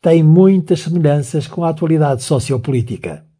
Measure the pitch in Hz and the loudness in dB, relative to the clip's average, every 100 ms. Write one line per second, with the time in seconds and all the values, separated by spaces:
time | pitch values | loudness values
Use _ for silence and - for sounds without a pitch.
0 | 170 165 156 160 190 190 160 175 160 175 | 4 4 6 6 6 2 0 -4 -2 -2
1 | 151 147 131 156 - - 170 156 165 160 | 0 0 -2 -6 -8 -4 -4 -2 -2 0
2 | 147 131 - 143 - 131 123 127 120 110 | 0 -2 -2 -4 -2 -4 -2 -4 -4 -8
3 | - 76 _ | -12 -16 _